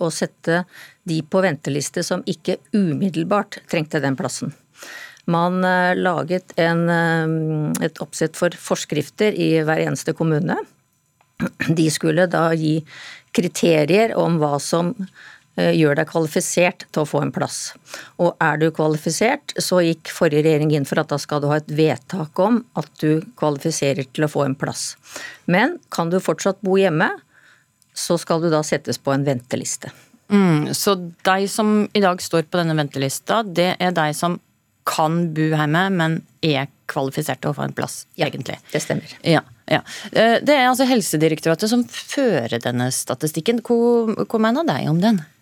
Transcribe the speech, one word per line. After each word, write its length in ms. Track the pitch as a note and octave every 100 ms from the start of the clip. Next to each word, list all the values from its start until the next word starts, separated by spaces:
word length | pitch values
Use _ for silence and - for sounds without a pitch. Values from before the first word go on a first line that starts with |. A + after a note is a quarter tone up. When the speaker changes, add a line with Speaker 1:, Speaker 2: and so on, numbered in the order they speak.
Speaker 1:
å 100 | E3
sette 540 | - E3+ _ E3 E3+ F3 - - _ E3+
de 160 | D#3+
på 220 | D#3 F#3+
venteliste 600 | F#3 C#3+ D3+ C#3+ - F3+
som 200 | - F3+
ikke 340 | - - - - _
umiddelbart 840 | G#3 F3 C3+ F#3+ D#3 E3+ G3+ G3+ - -
trengte 320 | E3+ - D#3+
den 140 | C3+ C3
plassen. 360 | C3 - C#3+ - _ - - - - - -
Man, 380 | E3+ F3 F#3
eh, 320 | F#3 F3+ F3+ F#3
laget 560 | F#3 D#3 D#3 F3+ - -
en, 320 | E3 E3+ E3+
eh, 960 | E3+ E3 E3 D#3+ D#3+ D#3 D3+ D3+ D#3+ D#3+
et 80 | -
oppsett 340 | - - D#3+ -
for 140 | F3
forskrifter 800 | F3 - F3+ - D3 - - G#3+
i 320 | - E3 D#3+
hver 160 | D#3 D#3+ D#3+
eneste 260 | C#3+ -
kommune. 440 | D#3 E3 D#3 - G4+ - _ _ _ _ _ _ - - - -
De 160 | E3 D#3
skulle 400 | - D#3+ D#3+ F3+
da 200 | D#3+ E3
gi 320 | E3 D#3 D#3 D#3 - - - _
kriterier 840 | - F3 - F3 D#3 D3+ G3+ A3+ F#3
om 200 | E3 E3
hva 220 | D3 C#3+
som, 340 | - E3+ F3 - F#3+ - - - _ -
eh, 160 | E3+
gjør 240 | E3+ D3+ D3
deg 140 | D#3
kvalifisert 720 | E3+ D#3 F#3 - F3 F3+ - -
til 120 | -
å 40 | D3
få 140 | D3
en 100 | C#3
plass. 420 | - C3+ - - - - - - -
Og 160 | F3 -
er 160 | D#3+ D3+
du 120 | D#3+
kvalifisert, 800 | D#3 D#3 D3+ E3+ D#3 A3 C#4+ - -
så 220 | - F3+
gikk 320 | E3 E3 -
forrige 320 | - E3 D3
regjering 300 | D#3+ D3 D3+
inn 100 | D3+
for 160 | C#3 E3
at 80 | D3+
da 80 | C#3+
skal 240 | - D3
du 80 | C#3+
ha 60 |
et 140 | D3+ D3+
vedtak 720 | D3+ D#3 - - F#3+ D3+ -
om 280 | G3+ A#3 - E3+
at 140 | - -
du 220 | D#3 D#3 - -
kvalifiserer 680 | D3+ C#3+ E3 D#3 C#3 C#3 C3
til 140 | - D3+
å 40 |
få 140 | C#3+
en 120 | C#3 C3
plass. 420 | - - - - - - - - -
Men 320 | F3+ C#4 F4 -
kan 200 | - E3
du 100 | F3+
fortsatt 380 | F3+ D#3 G3 F#3+
bo 140 | F#3 G3
hjemme, 340 | F#3+ D#3 C4 G4+ _ _ _ _ _ _ _ -
så 240 | - E3+
skal 220 | - E3
du 80 | E3+
da 120 | D#3
settes 360 | D3+ D3+ A#2+ -
på 160 | C#3
en 100 | C#3
venteliste. 640 | C#3+ B2 - - - - - - _ _ -
Speaker 2:
Mm, 460 | G3+ F#3 D3+ D3 C#3+
så 220 | G#3 F#3+ E3+ -
de 240 | F#3+ F#3+ G3
som 400 | - G#3+ G#3+ G3+ G#3+
i 60 |
dag 160 | F#3 F3+
står 260 | - E3
på 160 | D#3 F3+
denne 160 | E3 D#3
ventelista, 680 | C#3+ C3+ C3+ - - G#3
det 360 | G#3 E3+ F3+ -
er 120 | F3+
de 180 | F3 D3+
som 280 | D3+ F3 E3+ _ _ _ _ -
kan 480 | - D#3 E3+ E3+
bo 60 | D3+
hjemme, 500 | D#3 D3+ D3 E3 G3
men 280 | F#3 D#3+ D#3+ - _
er 240 | D#3+ C3+ C#3 _ -
kvalifisert 500 | D3 C3+ D#3 D3+ B2+
til 120 | D3+
å 40 | C#3
få 80 |
en 80 | C#3
plass, 340 | C3+ C3+ - - -
Speaker 1:
Ja, 80 | D3+
Speaker 2:
egentlig. 320 | C#3 - - -
Speaker 1:
det 120 | D3+
stemmer. 260 | - D3+ - -
Speaker 2:
Ja, 160 | E3 D#3 - - -
ja. 140 | D3+ - - G#3
Eh, 300 | F3+ A3+ A3+
det 60 | B3+
er 180 | D4 B3+
altså 180 | B3+ B3+
Helsedirektoratet 840 | B3 - D3+ D#3 D#3 D#3+ E3 A3
som 160 | A#3+ A#3
fører 720 | - - D4 B3+ D3+ A#2 A#2
denne 320 | B2 B2 B2+
statistikken. 680 | - - B2 D#3 D#3+ A#3 A#3
Hva, 640 | - A#3 A#3+ A#3 A3 - -
hva 120 | A3
mener 240 | A3 C4+ D#4+
de 240 | C#3 C#3
om 100 | E3+
den? 260 | G#3+ F#3+ - _